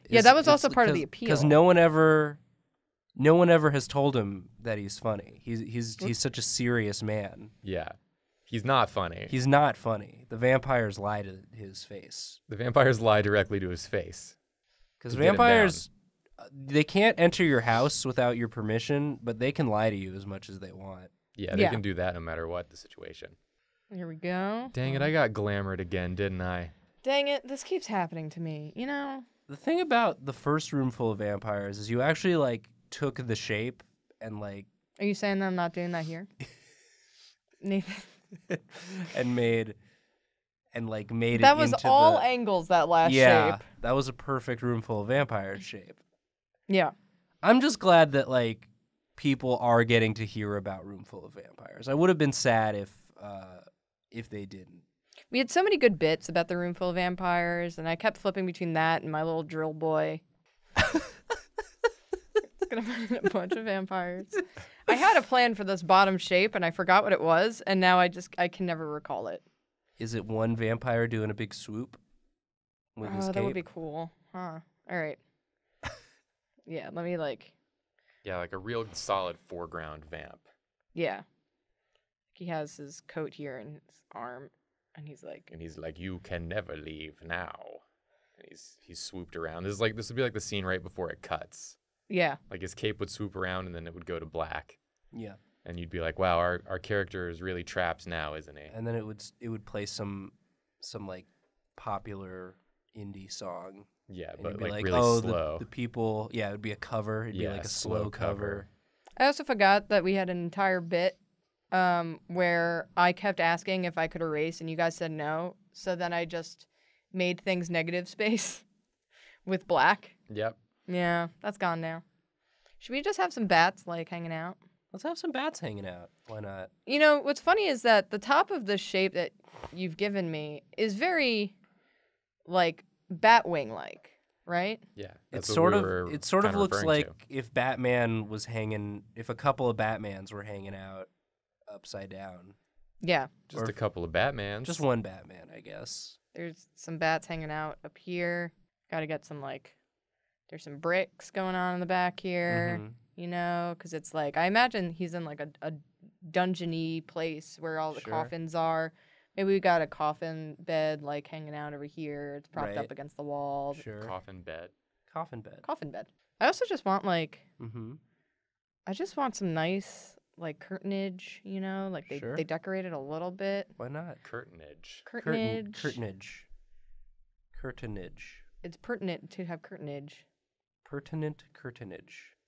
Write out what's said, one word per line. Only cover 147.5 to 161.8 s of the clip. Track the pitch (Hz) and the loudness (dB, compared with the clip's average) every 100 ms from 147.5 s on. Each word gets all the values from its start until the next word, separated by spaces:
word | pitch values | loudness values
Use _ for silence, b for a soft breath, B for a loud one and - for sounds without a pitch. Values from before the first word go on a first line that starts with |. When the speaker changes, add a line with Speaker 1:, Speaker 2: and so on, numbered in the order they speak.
Speaker 1:
out | 151 156 - | -8 -8 -10
up | 151 - | -16 -16
here. | - 175 175 175 170 - _ _ _ | -8 -4 -2 -4 -6 -12 _ _ _
Gotta | 165 156 | -6 -6
get | 151 | -6
some, | - 151 | -10 -14
like, | 139 131 - _ _ _ _ _ _ _ _ | -12 -14 -16 _ _ _ _ _ _ _ _
there's | 156 | -18
some | - 143 | -16 -6
bricks | 165 180 - - - | 0 0 0 -8 -10
going | 196 185 | -4 -2
on | 185 180 | 0 0
in | 180 | -2
the | 175 | 0
back | 185 180 - | 0 0 -2
here, | 185 175 175 170 170 - | -4 -2 0 0 0 -4
Speaker 2:
Mm-hmm. | - - _ - | -8 -16 _ -12
Speaker 1:
you | 175 | -8
know, | 175 175 175 175 170 | -4 -2 -2 -4 -6
'cause | 170 | -10
it's | 160 - | -10 -6
like, | 160 147 160 | -4 -2 0
I | 180 | 2
imagine | 220 247 226 175 | 4 2 0 -4
he's | 165 175 | -6 -8
in, | 175 | -8
like, | 160 147 | -8 -10
a, | 147 - | -12 -10
a | 160 156 - _ - _ 170 | -10 -10 -16 _ -20 _ -4
dungeon-y | 180 185 175 170 165 165 160 156 | 0 0 -2 -4 -4 -4 -6 -8
place | 165 165 156 - - | -6 -6 -6 -14 -12
where | 160 160 | -8 -4
all | 156 | -4
the | 143 | -6
Speaker 2:
Sure. | 107 | -6
Speaker 1:
coffins | 160 160 165 165 | -6 -4 -8 -6
are. | 165 165 160 160 - b b b | -2 0 0 -4 -8 b b b
Maybe | - 196 | -2 2
we | 196 | 2
got | 190 170 | 4 4
a | 156 | 2
coffin | - 151 151 165 160 156 147 | -2 -4 -4 -6 -8 -10 -12
bed, | 170 160 156 151 | -4 -2 0 -2
like, | 147 147 143 | -6 -8 -10
hanging | 160 151 | -14 -12
out | 151 147 | -10 -10
over | 143 | -10